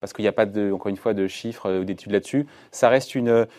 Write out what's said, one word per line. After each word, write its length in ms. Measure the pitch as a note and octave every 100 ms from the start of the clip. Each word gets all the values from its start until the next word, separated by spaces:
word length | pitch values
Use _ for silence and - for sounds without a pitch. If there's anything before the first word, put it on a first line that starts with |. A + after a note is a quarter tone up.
parce 120 | G2
qu'il 100 | -
n'y 40 | G#2+
a 40 |
pas 140 | G2+ G#2+
de, 260 | G#2 G2+
encore 180 | G2 G2+
une 60 | F#2+
fois, 180 | A#2
de 120 | G2+ F#2+
chiffres, 400 | - A#2 - G2+
euh, 140 | F#2+
ou 40 |
d'études 280 | F#2+ F#2+ -
là-dessus, 340 | G2+ - C#3 C#3+ - -
ça 180 | - A#2+
reste 260 | C3 -
une, 320 | C3+ A#2+ A#2 A2